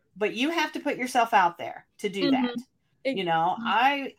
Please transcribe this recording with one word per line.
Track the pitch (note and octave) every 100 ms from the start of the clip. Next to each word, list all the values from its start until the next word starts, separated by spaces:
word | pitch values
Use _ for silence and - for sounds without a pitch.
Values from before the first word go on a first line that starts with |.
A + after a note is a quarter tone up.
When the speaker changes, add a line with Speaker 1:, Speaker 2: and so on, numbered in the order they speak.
| _ F#3
Speaker 1:
but | G#3
you | G3 C#4+
have | E4+ D4+
to | D4+
put | D4 -
yourself | B3+ B3+ A3+
out | G#3 F3 -
there | A#2 - _ -
to | G#3
do | F#3 C#4+
Speaker 2:
Mm-hmm. | C4 B3
Speaker 1:
that. | A#3+ - _ _ _ C4+
Speaker 2:
It | A#3
Speaker 1:
You |
know, | F3 E3 E3+ G3+
Speaker 2:
Mm-hmm. | A3+
Speaker 1:
I, | G#3 C4 C#4 C4